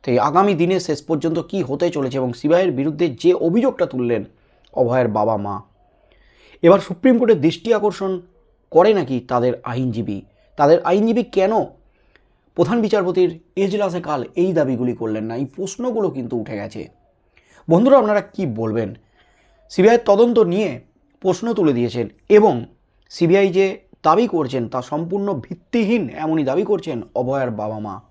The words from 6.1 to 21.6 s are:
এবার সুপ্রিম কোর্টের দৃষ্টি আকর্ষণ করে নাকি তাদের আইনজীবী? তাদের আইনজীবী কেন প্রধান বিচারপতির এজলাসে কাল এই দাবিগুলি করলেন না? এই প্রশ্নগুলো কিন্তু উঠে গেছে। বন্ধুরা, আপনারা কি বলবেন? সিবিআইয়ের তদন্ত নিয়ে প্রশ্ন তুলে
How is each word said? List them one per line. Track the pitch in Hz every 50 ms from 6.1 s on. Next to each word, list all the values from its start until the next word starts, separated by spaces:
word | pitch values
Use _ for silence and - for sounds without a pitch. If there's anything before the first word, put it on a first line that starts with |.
| _ _ _ _ _ _ _ _ - _ -
এবার | 170 190 196
সুপ্রিম | - - 175 - - 262 254
কোর্টের | 233 - 220 220 160 131
দৃষ্টি | 165 165 170 - 226 233
আকর্ষণ | 208 202 208 - - 196 190 190 180 175 _ _ _ _ _ _ _ _ _
করে | - 156 185 214 214
নাকি | 196 160 123 131 123 120 -
তাদের | 127 123 117 127 117 - -
আইনজীবী? | 123 120 127 131 127 110 113 107 101 101 98 - _ _ _ _ _ _
তাদের | - 147 143 165 175 - 156
আইনজীবী | 180 202 214 226 220 233 240 - -
কেন | 196 190 202 220 214 156 - - _ _ _ _ _ _ _ _ _ _ _ _ _ _ _ _
প্রধান | - 170 156 226 240
বিচারপতির | 214 208 220 208 185 180 180 185 180 175 170 160 _ _ _
এজলাসে | 190 196 190 185 208 202 190 170 175
কাল | 170 160 147 135 117 - -
এই | - 175 190 175
দাবিগুলি | 160 147 131 131 117 123 123 120
করলেন | 113 117 110 107 110 110 113
না? | 113
এই | 127 139 - _
প্রশ্নগুলো | - 190 196 - - - - 220 226 202 175
কিন্তু | 135 135 120 113 127 117
উঠে | 104 110 113 101
গেছে। | 101 110 - 110 87 - _ _ _ _ _ _ _ _ _ _ _ _ _ - _
বন্ধুরা, | - 165 175 226 269 269 269
আপনারা | 220 214 208 208
কি | 196 - - - 190 143 110 107
বলবেন? | 113 110 107 113 113 98 113 - _ _ _ _ _ _ _ _ _ _ _ _ _ _
সিবিআইয়ের | - - 185 214 233 240 233 -
তদন্ত | 202 202 233 240 233 220 214 175 175
নিয়ে | 196 220 175 143 - - _ _ _ _ _ _ _
প্রশ্ন | - 185 175 180 220 233 226
তুলে | 214